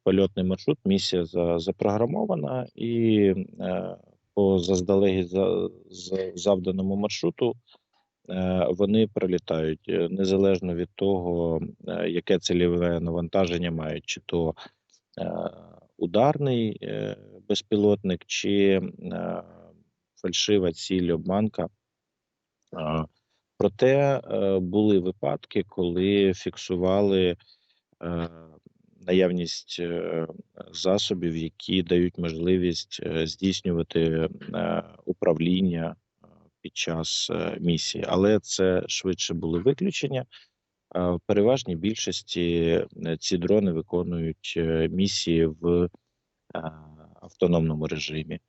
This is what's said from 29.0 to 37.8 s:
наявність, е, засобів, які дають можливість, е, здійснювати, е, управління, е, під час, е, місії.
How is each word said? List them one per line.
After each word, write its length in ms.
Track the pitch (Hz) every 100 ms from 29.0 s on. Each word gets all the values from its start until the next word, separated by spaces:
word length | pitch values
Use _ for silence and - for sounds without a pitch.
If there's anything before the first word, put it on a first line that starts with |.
| 92
наявність, 720 | 92 90 90 82 - - -
е, 480 | 85 85 87 82 80 - - - -
засобів, 640 | 87 92 101 - 92 85 80
які 460 | 80 - - 92
дають 340 | 85 87 87 -
можливість, 840 | 85 80 85 92 90 80 - -
е, 240 | 85 82 78
здійснювати, 1000 | - 95 92 - 85 82 82 82 80 80 - -
е, 300 | 87 85 85 85 85 -
управління, 920 | - 87 80 85 92 92 85 82 85 _ _
е, 40 | 85 82 82 _
під 160 | - -
час, 520 | - 82 80 - -
е, 260 | 85 85 82
місії. 460 | 85 80